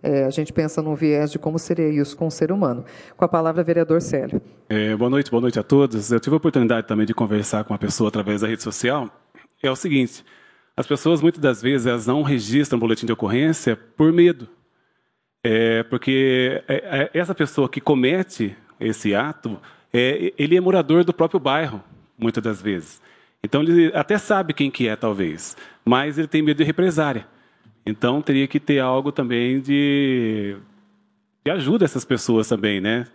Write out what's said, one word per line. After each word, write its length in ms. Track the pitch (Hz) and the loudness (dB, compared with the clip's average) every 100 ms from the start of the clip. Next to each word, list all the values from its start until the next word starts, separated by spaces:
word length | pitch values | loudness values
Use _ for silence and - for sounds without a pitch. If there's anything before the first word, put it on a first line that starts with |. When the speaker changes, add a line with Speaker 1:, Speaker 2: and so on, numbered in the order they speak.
Speaker 1:
é, 220 | - 139 | 0 0
a 60 | 135 | 0
gente 220 | 135 151 | -2 -4
pensa 300 | - 156 151 | -2 -2 -4
num 120 | 156 | -4
viés 360 | 151 160 147 151 | -2 0 2 0
de 80 | 147 | -4
como 200 | - 160 | -4 -6
seria 300 | - 170 156 | -4 -2 0
isso 280 | 151 143 - | 0 -2 -4
com 100 | 160 | -6
o 40 | |
ser 220 | - 160 | -2 -2
humano. 320 | 196 165 120 - - - - | 0 0 -2 -8 -20 -20 -2
Com 80 | |
a 40 | 175 | 0
palavra, 340 | 175 160 160 | 2 0 0
vereador 400 | 165 170 156 160 | 0 0 2 0
Célio. 400 | - 143 127 117 - - _ | 0 -4 -4 -6 -8 -20 _
Speaker 2:
É, 260 | 107 107 | -2 0
boa 140 | 107 120 | 0 2
noite, 220 | 135 135 | 0 0
boa 100 | 117 | 0
noite 180 | 123 117 | 0 -2
a 40 | |
todos. 500 | 107 139 139 110 104 | 2 4 4 0 0
Eu 80 | 117 | 0
tive 140 | - | 2
a 20 | 151 | 0
oportunidade 500 | 160 139 117 117 110 | 2 2 2 0 -2
também 200 | 107 107 | -2 0
de 80 | |
conversar 500 | 113 113 104 101 110 | 0 0 0 -2 -4
com 80 | 104 | -4
uma 60 | 104 | -4
pessoa 300 | 104 - 107 | -4 0 0
através 320 | 107 101 104 | 0 -2 -2
da 80 | 107 | -2
rede 140 | 113 | -4
social. 460 | - 98 123 143 117 _ _ - _ _ | -6 -4 -2 -2 -4 _ _ -20 _ _
É 80 | 139 | -4
o 60 | 131 | -2
seguinte, 480 | 185 143 123 - - - _ _ _ - | 0 0 0 -4 -20 -20 _ _ _ -8
as 100 | 131 | -4
pessoas, 340 | 143 160 165 | -2 2 4
muitas 200 | 160 165 | 2 2
das 220 | 143 113 | 0 0
vezes, 240 | 117 139 120 | 0 0 0
elas 200 | 120 110 | -2 0
não 160 | 135 | 0
registram 580 | 143 135 104 127 143 123 | 2 0 0 0 0 0
boletim 260 | 113 113 113 | 0 -2 -2
de 60 | |
ocorrência 640 | 113 101 117 156 160 - 110 | -4 -2 0 0 0 -2 -4
por 360 | - _ 156 | -8 _ 2
medo. 360 | 170 175 151 117 _ _ _ _ _ _ _ _ _ | 6 4 4 -10 _ _ _ _ _ _ _ _ _
É, 400 | 120 110 113 113 | 0 2 2 0
porque, 800 | 117 127 - 135 135 127 127 139 - | -2 -4 0 2 2 2 0 -2 -4
é, 440 | 139 196 143 147 | -4 -2 -4 -2
é, 40 | 160 | -2
essa 160 | 175 | -4
pessoa 340 | - 147 - 131 | -2 -2 0 -2
que 120 | - | -2
comete 760 | - 143 127 180 185 - 107 95 _ _ | 0 2 2 0 -4 -4 -6 -6 _ _
esse 340 | 113 110 107 | -4 -2 0
ato, 460 | 101 139 156 117 101 - - _ | 0 -2 -6 -10 -12 -16 -20 _
é, 400 | 120 127 151 90 - | 0 2 0 -4 -2
ele 200 | 147 175 | 2 2
é 40 | |
morador 440 | 180 185 143 160 | 4 2 4 4
do 80 | 175 | 4
próprio 260 | - 165 185 | 2 0 0
bairro, 440 | 135 143 160 107 - - _ _ | 0 -2 -2 -8 -16 -20 _ _
muitas 240 | 113 113 | -2 -2
das 180 | 113 104 | -4 -4
vezes. 400 | 98 92 76 - _ _ _ _ | -4 -4 -6 -20 _ _ _ _
Então, 180 | 104 139 | -2 0
ele 300 | 160 170 160 | 4 4 4
até 240 | - 147 208 | 2 0 -2
sabe 340 | - 202 175 | 2 0 0
quem 180 | 151 143 | -2 -4
que 180 | - 117 | -2 -2
é, 80 | 107 | -2
talvez, 600 | 113 101 87 78 - - - - | -4 -2 -4 -4 -10 -12 -18 -8
mas 320 | - 123 143 147 | 0 2 0 -4
ele 120 | 156 | -2
tem 140 | 156 | 0
medo 160 | 151 147 | 0 0
de 60 | |
represária. 640 | 151 160 185 165 151 123 - _ _ _ _ _ | 0 0 0 0 -2 -4 -10 _ _ _ _ _
Então, 380 | - 107 120 135 | -8 -2 0 0
teria 240 | 147 135 135 | 0 0 2
que 140 | 143 | -2
ter 180 | - 143 | 0 0
algo 320 | 131 131 139 | 2 -2 -2
também 500 | 143 127 120 123 135 | -4 -2 0 0 -2
de, 960 | 135 143 143 143 139 127 113 107 101 98 - _ _ _ _ _ _ _ | 0 0 2 2 0 0 -2 -2 -6 -10 -18 _ _ _ _ _ _ _
de 60 | - | -4
ajuda 340 | 180 139 214 | -2 0 2
a 20 | 165 | 2
essas 180 | 131 | 0
pessoas 440 | - 123 - 113 107 | -2 -2 2 2 2
também, 320 | 110 104 101 | 0 0 0
né? 280 | 98 117 117 | 0 -2 -4